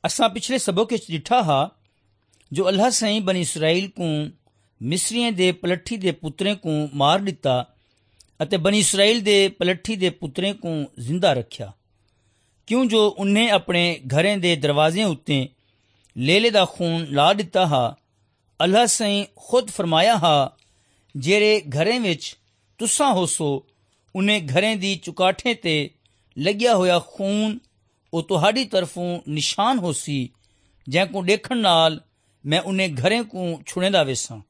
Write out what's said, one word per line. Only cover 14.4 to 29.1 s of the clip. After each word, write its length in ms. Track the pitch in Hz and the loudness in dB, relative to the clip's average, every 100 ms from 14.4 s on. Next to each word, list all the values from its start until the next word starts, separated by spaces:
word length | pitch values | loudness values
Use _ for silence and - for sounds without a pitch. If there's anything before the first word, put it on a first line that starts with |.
| 175 | 0
ਦਰਵਾਜ਼ਿਆਂ 520 | 160 147 143 156 175 214 | 0 0 2 2 2 -2
ਉੱਤੇ 420 | 147 - 139 127 _ _ _ _ _ _ - | -2 -2 -2 -2 _ _ _ _ _ _ -4
ਲੇਲੇ 320 | 131 190 233 | 2 4 4
ਦਾ 160 | 208 | 2
ਖੂਨ 400 | 180 - 170 165 156 | 2 -2 -2 -2 -2
ਲਾ 240 | 139 156 | 2 4
ਦਿੱਤਾ 320 | 202 170 185 | 2 0 0
ਹਾ। 300 | 175 139 117 - _ _ _ _ _ _ | 2 2 0 -6 _ _ _ _ _ _
ਅੱਲਾਹ 220 | 170 208 | 2 4
ਸਈਂ 400 | 233 - 214 202 202 | 4 0 0 -2 -4
ਖੁਦ 340 | - - 247 226 | -14 0 0 0
ਫਰਮਾਇਆ 480 | - 170 160 202 220 | -6 0 2 4 4
ਹਾ, 400 | 165 147 131 _ _ _ _ _ _ 139 | 4 4 0 _ _ _ _ _ _ -6
"ਜਿਹੜੇ 440 | 135 208 214 214 | 0 2 4 2
ਘਰਾਂ 380 | 151 135 180 247 | 0 -2 0 0
ਵਿੱਚ 380 | 214 160 - - _ _ _ _ | -2 -4 -8 -16 _ _ _ _
ਤੁਸਾਂ 360 | 226 - 285 | -4 0 2
ਹੋਸੋ, 540 | 190 175 - 151 135 - _ _ _ _ | 2 0 -2 -2 -4 -8 _ _ _ _
ਉਹਨੇ 320 | 190 196 208 151 | -2 0 0 0
ਘਰਾਂ 220 | 139 214 | 0 0
ਦੀ 200 | 214 190 | -2 -4
ਚੁਕਾਠੇ 580 | 190 - - 185 190 254 | -4 -8 0 0 0 -4
ਤੇ 360 | 226 170 156 139 _ _ _ _ - | -2 -2 -2 -2 _ _ _ _ -4
ਲੱਗਿਆ 380 | 170 208 240 | -2 0 2
ਹੋਇਆ 240 | 208 180 175 | 4 4 2
ਖੂਨ 600 | - - 196 208 214 220 _ _ _ _ _ | -2 -6 -2 0 -2 -4 _ _ _ _ _
ਉਹ 100 | 165 | -6
ਤੁਹਾਡੀ 420 | 160 180 190 226 | -2 2 2 0
ਤਰਫੋਂ 540 | 233 196 175 - 175 | -2 -2 -4 -6 -6